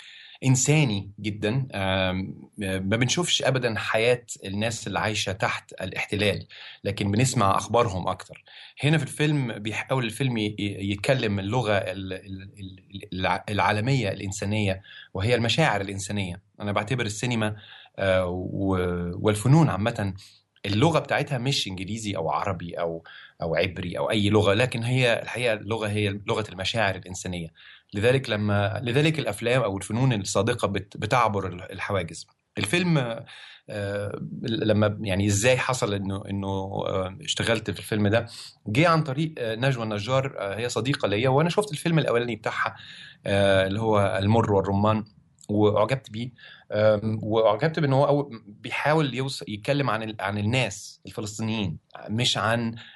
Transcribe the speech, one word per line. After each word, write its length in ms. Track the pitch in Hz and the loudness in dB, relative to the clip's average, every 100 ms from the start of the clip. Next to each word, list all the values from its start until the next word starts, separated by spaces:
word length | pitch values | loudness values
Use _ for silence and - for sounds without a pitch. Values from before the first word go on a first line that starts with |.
| - - - - | -20 -20 -20 -2
إنساني 680 | 131 131 147 156 127 98 98 - | 2 4 4 4 4 0 -6 -6
جدًا. 480 | 107 104 107 131 - | -6 -2 0 0 -2
آم، 760 | 98 95 95 92 92 98 - - - | -2 0 2 2 0 -4 -8 -14 -8
ما 400 | 98 95 95 113 | -4 -2 0 2
بنشوفش 440 | 127 170 175 - | 2 0 0 0
أبدًا 340 | 127 131 120 110 | 2 0 0 -2
حياة 480 | - 113 117 120 - - 98 | -2 2 4 2 -2 -12 -8
الناس 420 | 101 113 110 101 | -4 -4 -4 -6
اللي 120 | 92 | -2
عايشة 320 | 101 104 104 | -2 -2 -4
تحت 420 | 95 117 - - | -2 -2 -4 -10
الاحتلال، 760 | - 95 - - 104 104 90 - - - - | -12 -8 -6 -4 0 0 0 -6 -16 -18 -8
لكن 280 | 101 98 101 | -6 -2 0
بنسمع 460 | 104 131 123 98 98 | 2 2 4 4 2
أخبارهم 500 | - 117 120 90 92 | 2 2 2 0 -4
أكتر. 360 | 90 - - - - - - | -6 -10 -20 -20 -20 -20 -2
هنا 140 | 143 160 | 2 2
في 60 | |
الفيلم 560 | - - 151 147 120 110 | 0 -2 0 2 -2 -4
بيحاول 460 | 107 101 - 131 113 | -6 -6 -2 -2 -2
الفيلم 320 | - 135 113 | -2 -2 0
ي-، 80 | 104 | -2
ي-، 460 | 104 101 98 101 | -2 -4 -2 -4
يتكلم 480 | 101 - 127 113 101 | -2 0 2 2 -2
اللغة 340 | 98 127 107 | 0 0 2
ال-، 400 | 101 92 95 95 | 0 0 -6 -8
ال-، 380 | 92 101 95 98 101 | -10 -10 -14 -14 -16
ال-، 500 | 95 95 - 98 - | -16 -18 -18 -16 -10
الع-، 300 | 92 92 92 - | -2 0 -2 -2
العالمية 600 | 101 92 107 120 139 101 | 0 2 2 2 0 0
الإنسانية، 720 | - 98 - 101 107 101 92 - - - | -4 -6 -4 -2 0 0 -2 -8 -20 -10
وهي 220 | 95 110 117 | -2 2 2
المشاعر 460 | 117 160 147 101 | 2 2 2 2
الإنسانية. 600 | 98 98 95 104 90 92 _ - | -2 -6 -4 -4 -4 -8 _ -8
أنا 100 | 104 | -2
بعتبر 340 | 104 104 127 104 | -2 0 -2 -2
السينما، 500 | - 123 117 107 107 - - - - | -2 -2 0 0 -4 -14 -20 -14 -2
آه، 280 | 98 92 90 | 2 2 2
و-، 840 | 90 92 101 95 92 90 87 87 98 104 | -2 -4 -2 0 2 0 -2 -4 0 2
والفنون 440 | 104 123 156 131 | 4 6 8 6
عامةً 440 | 92 117 117 98 95 - - _ _ 101 | 4 -2 0 -4 -4 -14 -20 _ _ -2
اللغة 340 | 104 160 156 | 4 4 4
بتاعتها 380 | - 113 147 131 | 2 0 0 -2
مش 300 | 127 139 - | 0 -2 -2
إنجليزي 480 | 90 92 113 104 90 | -6 -6 -6 -4 -4
أو 140 | 80 | -2
عربي 440 | 78 101 87 85 | -2 -2 -4 -6
أو، 300 | 82 85 82 - - - - | -4 -4 -4 -12 -20 -18 -8
أو 140 | 82 82 | -2 0
عبري 420 | 92 85 87 - | 0 -2 -6 -4
أو 120 | - | 0
أي 200 | 104 101 | 2 4
لغة، 240 | 107 95 | 4 4
لكن 300 | 101 127 117 | 4 2 -2
هي 380 | 117 131 120 110 | 0 2 2 2
الحقيقة 320 | - 113 123 | -2 -2 -2
اللغة 340 | 104 101 110 107 | -2 -2 -2 -2
هي 320 | 104 101 98 98 | 0 0 -2 -4
لغة 180 | 110 110 | -2 -4
المشاعر 440 | 92 92 117 98 92 | -6 -4 0 0 0
الإنسانية. 520 | 90 92 101 87 80 _ - - _ | -8 -10 -6 -6 -8 _ -20 -20 _
لذلك 360 | 101 117 135 131 | 0 2 2 2
لما، 520 | 104 104 101 101 - | -2 2 2 0 -2
لذلك 360 | 120 131 156 156 | 0 2 2 2
الأفلام 420 | 113 101 117 131 | -2 -2 2 2
أو 160 | 110 98 | 2 -2
الفنون 360 | - 113 131 | -2 2 2
الصادقة 540 | 107 92 104 110 117 101 | 2 0 0 2 2 0
بت-، 300 | 95 - - | -2 -6 -6
بتعبر 500 | 107 131 110 101 92 | 0 4 4 2 -4
ال-، 240 | 90 92 | -8 -12
الحواجز. 560 | 95 - 98 82 82 - _ _ - | -10 -2 -2 -2 -8 -18 _ _ -6
الفيلم، 400 | 101 175 180 156 120 117 - - - - - | -2 0 2 2 2 -6 -12 -18 -20 -20 -10
آه، 520 | 107 101 101 104 - - - | -6 -4 -4 -6 -8 -10 -8
لما 560 | 117 110 107 107 107 104 | -4 0 2 4 4 2
يعني 260 | 104 92 101 | -2 2 2
إزاي 300 | 98 127 127 | 4 4 2
حصل 360 | - 127 110 | 2 0 0
إنه، 300 | 98 98 98 - | -2 -4 -6 -4
إنه، 180 | 98 98 | -4 -2
آه، 720 | 98 95 101 87 95 92 95 | -4 -4 -4 -2 -2 -4 -6
اشتغلت 500 | - - 101 113 - | -6 -2 0 0 -2
في 80 | - | -8
الفيلم 280 | - 107 101 | -4 0 4
ده، 180 | 113 107 - - - 104 | 2 0 -12 -18 -12 -2
جه 200 | 120 170 | 2 4
عن 140 | 160 | 4
طريق، 300 | 156 131 160 160 | 2 -2 -4 -2
آه، 180 | 117 113 | -4 0
نجوى 280 | 135 123 | 0 0
النجار. 520 | 110 104 107 135 135 - | -2 -2 0 0 0 -4
آه، 180 | 98 98 | -6 -4
هي 120 | 120 | -4
صديقة 380 | 120 123 143 107 | -2 -2 0 0
ليا، 220 | 104 135 | 2 2
وأنا 200 | 135 170 | 4 2
شفت 220 | 208 208 | 0 -2
الفيلم 280 | 147 170 160 | -2 0 2
الأولاني 360 | - 117 120 107 | 2 0 0 -4
بتاعها، 400 | 120 - 110 - - - - - 95 | -4 -2 -4 -4 -18 -18 -20 -8 0
آه، 420 | 101 98 95 95 | 4 4 4 2
اللي 120 | 104 | 0
هو 380 | 113 104 98 98 | 2 4 2 2
المر 320 | 101 113 110 | 2 4 4
والرمان، 500 | 98 95 98 107 110 107 _ _ _ - | 2 2 2 4 2 -2 _ _ _ -4
وأعجبت 600 | 104 104 98 107 131 - | 2 4 4 2 0 -4
بيه. 460 | 104 120 - - - - | -10 -10 -12 -20 -20 -6
آم، 480 | 107 107 107 110 107 | 2 4 4 0 -2
وأعجبت 560 | 110 113 110 110 160 165 | 0 4 6 4 2 2
بأنه 160 | 143 135 | 2 4
هو 100 | 143 | 4
أو-، 300 | 143 139 113 104 | 2 0 -8 -16
بيحاول 680 | 107 110 - 143 160 135 | -14 -8 -2 2 2 2
يوص-، 300 | 120 135 - - | -2 -4 -6 -8
يتكلم 420 | 104 143 143 131 | -6 -2 0 0
عن 140 | 110 | 0
ال-، 120 | 110 107 | -4 -4
عن 180 | 95 104 | -2 0
الناس 640 | 104 127 110 - - - 92 | 0 2 0 -4 -16 -18 -14
الفلسطينيين، 720 | 101 104 107 110 110 101 - _ - - | -10 -8 -6 -4 -2 -4 -6 _ -16 -6
مش 280 | 113 123 113 | 0 0 2
عن، 380 | 104 117 113 113 - | 0 0 -2 -6 -14